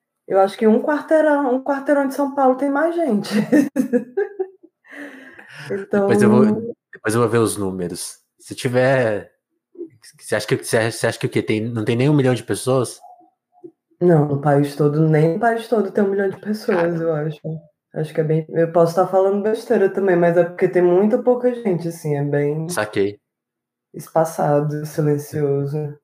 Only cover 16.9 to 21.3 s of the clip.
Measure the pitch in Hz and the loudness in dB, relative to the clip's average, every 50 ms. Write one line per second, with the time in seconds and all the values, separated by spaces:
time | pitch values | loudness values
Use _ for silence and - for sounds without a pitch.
16.9 | 175 160 165 165 160 151 151 160 151 - - 160 160 160 - _ _ _ _ _ | -2 -2 -2 -2 -2 -2 -4 -6 -8 -8 -10 -12 -12 -12 -14 _ _ _ _ _
17.9 | - 156 156 156 - 165 156 151 156 160 156 - - 160 165 165 165 180 170 165 | -8 -8 -8 -4 -2 -2 0 0 0 -2 -2 -2 -2 0 0 2 4 2 2 4
18.9 | 165 190 180 180 190 190 190 196 202 202 202 220 220 220 - - 233 196 196 190 | 2 0 0 2 2 2 2 2 2 0 0 -2 -2 -2 -2 0 0 2 2 0
19.9 | 190 196 196 190 175 175 175 170 170 180 170 170 175 - 190 180 185 180 180 175 | 0 0 0 2 2 4 4 4 4 2 2 0 0 -2 -2 0 2 2 2 4
20.9 | 175 185 208 214 240 247 247 247 | 4 4 4 2 2 2 2 0